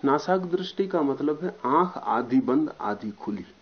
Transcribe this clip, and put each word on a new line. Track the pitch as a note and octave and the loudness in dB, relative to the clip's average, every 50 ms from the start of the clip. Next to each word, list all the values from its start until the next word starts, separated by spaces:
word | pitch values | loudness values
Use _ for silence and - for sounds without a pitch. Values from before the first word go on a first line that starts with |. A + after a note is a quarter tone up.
| - | 4
नासाग्र | C#3 C#3 D3+ - - F#3 F#3+ F#3 | 2 2 2 2 2 0 0 2
दृष्टि | F3 E3+ F#3 F#3 F#3 - - G3 | -2 -2 -2 -2 -4 -2 -2 -2
का | F#3+ F#3+ F3 | 0 2 0
मतलब | D3+ C#3 C3+ C3+ C#3+ D3 D3+ D3 F3 | 2 0 0 0 0 -2 -2 -2 -4
है | F3+ - - - | -8 -8 -4 -2
आंख | B2 C#3 D#3+ F3+ F3+ - | 2 4 4 4 2 -2
आधी | - - A#2 A2 A2+ A#2+ A#2 B2 C3 | -6 -4 -2 0 0 0 4 2 2
बंद | A#2+ A#2 B2+ D3 D#3 D3 - - | 4 4 2 2 2 0 -4 -6
आधी | - G#2 G#2 G#2 - G#2+ G#2 | -4 -4 -4 -4 -6 -10 -10
खुली। | - - - G#2 F#2+ F2+ - - _ | -8 -8 -8 -6 -6 -8 -14 -18 _